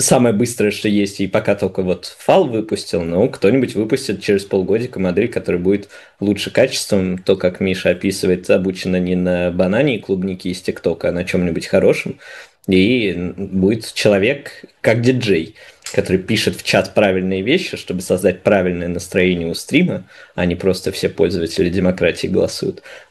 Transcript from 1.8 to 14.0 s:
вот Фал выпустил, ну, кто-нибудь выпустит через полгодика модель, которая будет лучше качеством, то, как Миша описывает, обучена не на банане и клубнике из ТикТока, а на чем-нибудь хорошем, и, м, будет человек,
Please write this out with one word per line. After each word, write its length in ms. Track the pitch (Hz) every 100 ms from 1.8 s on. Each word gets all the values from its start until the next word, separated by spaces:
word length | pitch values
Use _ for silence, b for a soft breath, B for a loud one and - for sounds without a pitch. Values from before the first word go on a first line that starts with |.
вот 220 | 92 87 - -
Фал 260 | - 165 160
выпустил, 560 | 113 107 101 - 95
ну, 260 | 85 85 113
кто-нибудь 460 | - 95 131 120 95
выпустит 460 | 110 135 - 95
через 200 | - 101 -
полгодика 540 | 101 92 107 123 -
модель, 280 | 92 90 117
которая 320 | - - 90
будет 280 | 87 101 101 B B _
лучше 300 | 101 98 -
качеством, 680 | - 127 - - 101 92 92
то, 160 | - 95
как 240 | 90 90
Миша 320 | 95 92 87
описывает, 580 | 90 98 92 92 90 -
обучена 500 | 98 92 92 95 92
не 160 | 90 90
на 360 | 90 90 90
банане 460 | 87 92 104 147 110
и 40 |
клубнике 480 | - 98 95 90 92
из 120 | 90
ТикТока, 480 | - - 92 82 87
а 20 |
на 140 | 85 90
чем-нибудь 420 | 92 87 82 -
хорошем, 500 | - 95 - - - B B B B -
и, 420 | 92 98 127 104
м, 220 | 85 90 87
будет 560 | 98 95 95 113 -
человек, 680 | -